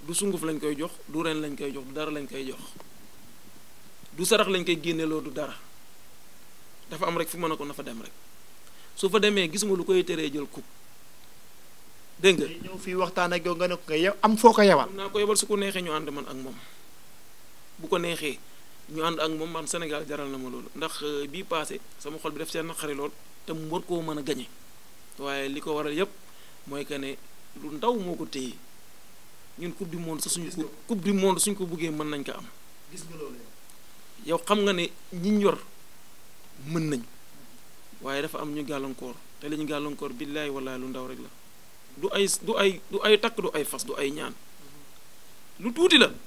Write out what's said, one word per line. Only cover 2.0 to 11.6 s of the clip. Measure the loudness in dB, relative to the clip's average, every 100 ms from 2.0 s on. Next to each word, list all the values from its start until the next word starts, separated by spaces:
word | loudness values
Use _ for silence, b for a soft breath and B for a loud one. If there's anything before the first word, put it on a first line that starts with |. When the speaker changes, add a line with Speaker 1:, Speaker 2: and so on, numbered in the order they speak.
| -4
Speaker 1:
lañ | -4 -6
koy | -6 -6
jox. | -8 -10 -12 -12 -12 -12 -12 -12 -12 -12 -12 -12 -12 -12 -12 -12 -2
Du | 6
sarax | 6 6
lañ | 4 4
koy | 2
génneloo, | 2 2 2 0
du | -2
dara. | -4 -6 -6 -10 -12 -12 -12 -12 -12 -12 -12 -12 -12 -12 -12 -10
Dafa | -2 0
am | 2
rek | 0
fu | 0
ma | 0
ne | 0
ko | -4
na |
fa | -6
dem | -8 -8
rek. | -10 -10 -10 -10 -12 -12 b b b 2
Su | 6
fa | 8
demee | 8 6 4
gisuma | 2 4 4
lu |
koy | 6 6
teree | 6 2 0
jël | -2 -4
coupe. | -8 -12 -12 -12 -12 -12 -12 -12 -12 -12 -12